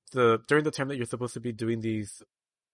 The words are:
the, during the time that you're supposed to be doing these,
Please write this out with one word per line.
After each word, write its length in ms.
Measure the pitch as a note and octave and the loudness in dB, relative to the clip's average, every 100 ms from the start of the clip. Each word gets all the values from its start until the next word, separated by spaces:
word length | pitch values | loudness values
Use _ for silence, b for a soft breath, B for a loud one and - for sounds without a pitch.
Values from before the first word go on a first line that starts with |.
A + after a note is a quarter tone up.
| _ | _
the, 280 | B2+ A#2+ A2+ - | 2 4 4 4
during 180 | D3 | 2
the 60 | D3+ | 2
time 180 | - C3+ | -2 -4
that 80 | C#3 | -4
you're 100 | A#2 | -6
supposed 280 | B2 B2 | -6 -6
to 60 | B2 | -6
be 120 | A#2+ | -8
doing 280 | A2 A2+ A#2 | -4 -2 -2
these, 420 | A2+ G#2+ G#2 - - _ _ _ _ | -2 -4 -6 -12 -20 _ _ _ _